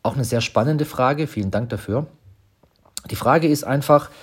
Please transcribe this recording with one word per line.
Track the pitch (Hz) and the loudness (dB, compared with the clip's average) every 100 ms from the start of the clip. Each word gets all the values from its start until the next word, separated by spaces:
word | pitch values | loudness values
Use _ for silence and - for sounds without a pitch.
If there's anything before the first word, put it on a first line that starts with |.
auch | 107 | -2
eine | 117 | -2
sehr | 117 117 | -2 -2
spannende | - - 127 151 | 0 0 0 0
Frage. | 151 - 127 147 151 | -2 0 0 0 -4
Vielen | - 98 | -4 -2
Dank | 104 120 | -2 -4
dafür. | 107 - 113 156 _ - - _ _ _ _ _ - - | -8 -4 -4 -4 _ -20 -20 _ _ _ _ _ -18 -10
Die | |
Frage | 110 113 160 160 | -2 2 4 4
ist | 147 | 0
einfach, | - 139 143 147 - - | 0 -2 4 4 4 -18